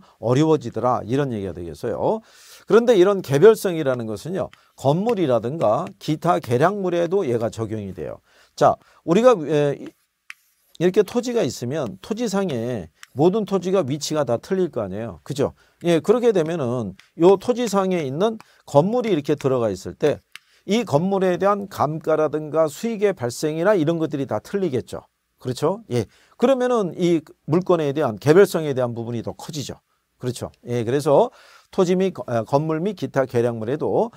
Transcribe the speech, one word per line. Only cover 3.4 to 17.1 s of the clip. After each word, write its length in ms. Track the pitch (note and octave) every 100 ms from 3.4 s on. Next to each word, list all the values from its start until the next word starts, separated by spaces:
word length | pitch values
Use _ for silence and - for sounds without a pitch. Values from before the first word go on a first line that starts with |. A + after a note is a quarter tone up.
| G3+ A3 G3 D#3+ C#3 B2 A2+
것은요. 440 | G#2 D3 F#3 F#2 - _ -
건물이라든가 1120 | C3+ D#3+ A3 G#3 D3+ A#2+ A2+ E3 A2 A#2+ G3 -
기타 400 | - D#3 E3 F3
개량물에도 880 | B2 B2 E3 G#3 F#3 E3+ E3+ G3 D3+
얘가 240 | A#2 A2
적용이 440 | G#2 A2 A2 G2
돼요. 240 | E2+ C2 G1+ _ _ _
자, 220 | - D3 - _ _
우리가, 320 | - F3+ B3 G#3 C#3+
에, 320 | D3+ D3 - - - _ _ _ _ _ _ _ -
이렇게 240 | F3 G3
토지가 400 | G3 A#3+ A#3+ A#3
있으면 560 | D3 - B2 D#3 C3 F#3
토지상에 880 | - G#3+ A#3+ G3 F#3+ A#2+ A#2 A#2 D#2+ _ -
모든 300 | A#2 E3 A3
토지가 400 | G3 G3 F3+ F#3+ C3
위치가 340 | D3 - D#3
다 140 | B2 A#2
틀릴 340 | - F#3+ F3
거 120 | B2+
아니에요. 360 | G2+ G2 A2+ E2+
그죠? 300 | - C#3+ A2 - _ _
예, 160 | E3+ E3
그렇게 320 | D3 A#3 A#3+
되면은 640 | F#3+ D#3 E3+ A#2+ B2 G#2 F#2 _